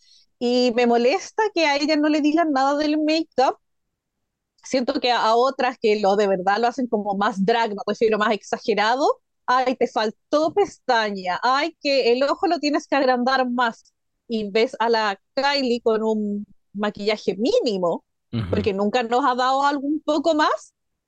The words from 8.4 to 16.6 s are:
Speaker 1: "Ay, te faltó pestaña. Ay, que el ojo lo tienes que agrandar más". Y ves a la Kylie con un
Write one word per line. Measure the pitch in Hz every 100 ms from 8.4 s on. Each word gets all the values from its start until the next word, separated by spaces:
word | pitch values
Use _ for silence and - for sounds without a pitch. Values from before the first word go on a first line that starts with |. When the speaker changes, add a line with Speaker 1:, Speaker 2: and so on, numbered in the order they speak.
| - 214 - 202 214 262 349 539 _ _ -
Speaker 1:
"Ay, | 254 254 262
te | 220
faltó | 240 220 - - 294 320
pestaña. | 392 370 - - 233 214 196 180 175
Ay, | 240 269 330 -
que | 285 277 233
el | 247
ojo | 277 339 359
lo | 330
tienes | 294 302 -
que | 285
agrandar | 262 247 247 269 254
más". | 240 233 - _ _ _ _ -
Y | 220 202
ves | 214 247 -
a | 330
la | 226 214 196 _ -
Kylie | 277 285 254 240
con | 226 220
un | 220 214 208 202 208 -